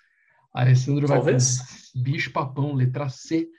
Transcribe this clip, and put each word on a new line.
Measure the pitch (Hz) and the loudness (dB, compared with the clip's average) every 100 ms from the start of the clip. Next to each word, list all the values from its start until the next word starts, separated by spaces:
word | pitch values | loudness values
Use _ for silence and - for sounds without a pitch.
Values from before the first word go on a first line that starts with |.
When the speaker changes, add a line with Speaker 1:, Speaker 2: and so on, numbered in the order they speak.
| _ _ _ _ _ | _ _ _ _ _
Speaker 1:
Alessandro | 131 127 127 131 143 143 | 0 4 4 4 0 2
vai | 135 | 2
Speaker 2:
Talvez. | 143 131 123 127 - - - | 2 2 2 -2 -8 -18 -12
Speaker 1:
com | 127 | -6
Bicho | 123 131 - | -4 -2 -4
Papão, | 170 135 135 147 | -4 -4 -4 -2
letra | 135 127 135 139 | 0 0 -2 -6
C. | - - 165 165 | -8 -4 -2 -2